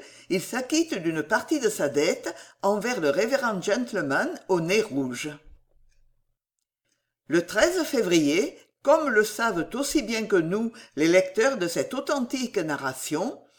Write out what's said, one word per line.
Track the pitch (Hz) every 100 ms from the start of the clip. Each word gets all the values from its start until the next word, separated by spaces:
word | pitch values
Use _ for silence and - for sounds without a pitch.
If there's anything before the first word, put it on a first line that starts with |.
| - - -
il | 185
s'acquitte | - 240 254 311 330 214
d'une | 165 160
partie | 147 233 - 302
de | 220
sa | - 147
dette | 143 165 262 330 - - _
envers | 196 208 233 220
le | 147
révérend | 151 226 269 240 190
gentleman | 165 233 240 196 143 143 269 320 -
au | 180
nez | 165 214
rouge. | - 139 131 120 151 147 - - _ _ _ _ _ _ _ _ _ _ _ _ _ _ _ _ -
Le | 170 170
treize | 208 330 359
février, | 302 254 185 170 143 165 302 - _ _
comme | 277 320 294
le | 214 208
savent | - 233 170 156
aussi | 240 277 311
bien | 220 226 214
que | 190
nous | 160 208 233 - - 139
les | 160
lecteurs | 185 185 - 262 240
de | 175
cette | - -
authentique | 262 - 285 240 262 247 202
narration, | 160 135 135 127 - 151 190 - -